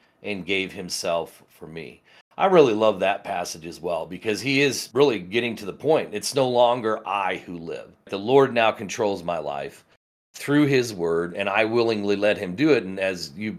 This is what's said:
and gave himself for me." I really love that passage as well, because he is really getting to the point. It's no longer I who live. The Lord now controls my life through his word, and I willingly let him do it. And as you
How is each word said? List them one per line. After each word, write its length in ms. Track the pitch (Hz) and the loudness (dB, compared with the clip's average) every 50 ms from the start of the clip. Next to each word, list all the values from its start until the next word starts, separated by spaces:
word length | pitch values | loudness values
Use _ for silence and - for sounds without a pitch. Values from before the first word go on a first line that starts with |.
| _ _ _ _ | _ _ _ _
and 240 | - 101 104 98 87 | -10 -8 -8 -8 -4
gave 260 | 76 101 95 95 90 | -4 -4 -2 -2 -6
himself 720 | - 98 92 87 - - - 92 85 85 80 - - - _ _ | -8 -12 -10 -10 -8 -6 -4 -4 -4 -4 -4 -6 -14 -20 _ _
for 180 | _ _ - 78 | _ _ -20 -16
me." 340 | 80 82 80 64 - _ _ _ _ - _ _ _ - | -14 -14 -14 -16 -18 _ _ _ _ -20 _ _ _ 0
I 80 | 175 | 0
really 280 | 196 190 175 147 127 107 | 6 8 8 8 8 6
love 280 | 107 110 110 104 92 | 4 4 2 2 2
that 240 | 92 95 101 - - | 0 0 0 -2 -4
passage 400 | - 98 87 87 87 - 85 80 | -8 -6 -6 -6 -6 -8 -12 -12
as 160 | 85 82 - | -14 -14 -10
well, 240 | 76 87 87 80 82 | -6 -6 -4 -4 -6
because 340 | 82 90 90 - 110 107 95 | -8 -12 -8 -4 -4 -4 -2
he 220 | 92 131 139 135 | -2 0 2 2
is 260 | 143 139 120 - - - - | 2 2 0 -2 -8 -4 2
really 260 | 123 143 147 117 101 | 4 4 4 4 0
getting 380 | 90 90 95 117 117 120 113 - | -6 -2 -2 -2 -2 -2 -6 -6
to 80 | 107 | -8
the 80 | 95 87 | -12 -12
point. 400 | - - 135 160 139 101 78 - | -6 0 2 2 2 2 -2 -8
It's 200 | 104 107 - - | -8 -6 -2 0
no 140 | 143 135 127 | 2 2 2
longer 580 | 123 120 123 120 120 127 110 110 110 104 - | 4 6 6 6 4 2 0 -2 -2 -2 -4
I 300 | 90 95 101 98 92 95 | -4 -4 -2 -2 -2 -4
who 220 | 87 - - 90 85 | -6 -8 -12 -12 -12
live. 340 | 82 82 73 62 55 - - _ _ | -10 -10 -10 -12 -12 -16 -20 _ _
The 120 | - - 98 | -10 -8 -6
Lord 360 | 98 110 131 139 135 131 117 | -2 4 6 6 6 6 4
now 180 | 117 113 110 | 2 2 2
controls 520 | 107 - 113 92 - - 117 104 101 92 85 | 0 -2 -8 -10 -6 -2 -2 -2 -2 -4 -4
my 160 | 85 87 82 | -6 -6 -4
life 440 | 76 73 71 71 69 - - - _ _ _ _ _ _ _ _ _ _ _ | -4 -6 -6 -8 -8 -10 -12 -16 _ _ _ _ _ _ _ _ _ _ _
through 320 | - - - 143 147 147 139 | -14 -4 0 4 4 4 4
his 260 | 139 131 123 117 107 | 4 2 2 0 -4
word, 420 | 90 85 85 85 85 87 87 87 | -4 -2 0 0 0 0 -2 -4
and 140 | 98 98 101 | -4 -4 -2
I 160 | 95 107 113 | 2 2 0
willingly 500 | 110 113 120 117 113 113 104 101 101 104 | 2 2 2 2 2 0 -2 0 -2 0
let 220 | 98 101 104 104 92 | 2 2 0 0 0
him 180 | 104 90 87 | -2 -8 -4
do 160 | 98 143 160 | 0 2 4
it. 120 | 143 120 95 | 4 2 2
And 140 | 95 95 98 | -4 -6 -4
as 360 | 95 95 95 90 82 76 69 | -2 -2 -2 -4 -10 -14 -12
you 220 | 87 107 110 98 | -10 -8 -8 -8